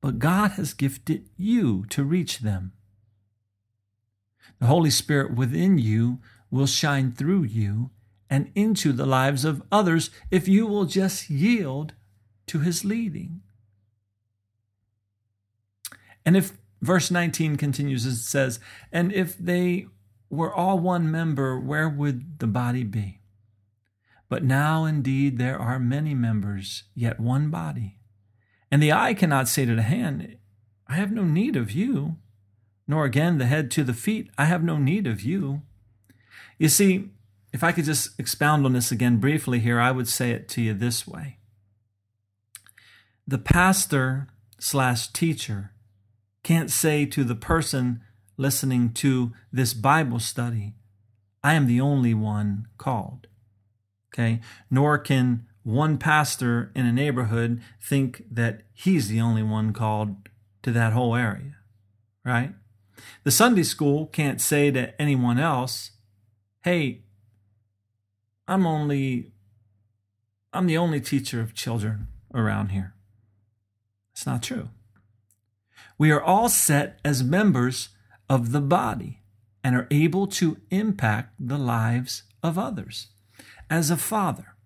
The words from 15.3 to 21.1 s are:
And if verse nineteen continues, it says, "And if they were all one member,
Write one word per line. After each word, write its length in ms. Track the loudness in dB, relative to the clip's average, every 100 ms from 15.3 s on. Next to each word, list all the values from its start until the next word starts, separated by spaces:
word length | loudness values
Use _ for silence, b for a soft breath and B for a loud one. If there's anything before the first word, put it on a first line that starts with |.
| _ _ _ _ _ -20 B B B
And 120 | 2 2
if 220 | 2 -8 _ _
verse 300 | 0 0 2
nineteen 460 | 0 -2 -2 -2 0
continues, 500 | -2 -2 -2 -2 -2
it 100 | -4
says, 420 | -4 -2 -2 -2 B B B
"And 220 | -2 0
if 240 | 0 -4 -4
they 500 | -2 0 0 -2 -6 _ _ _ _
were 240 | -6 -4
all 260 | -2 0 2
one 300 | 2 0
member, 520 | 0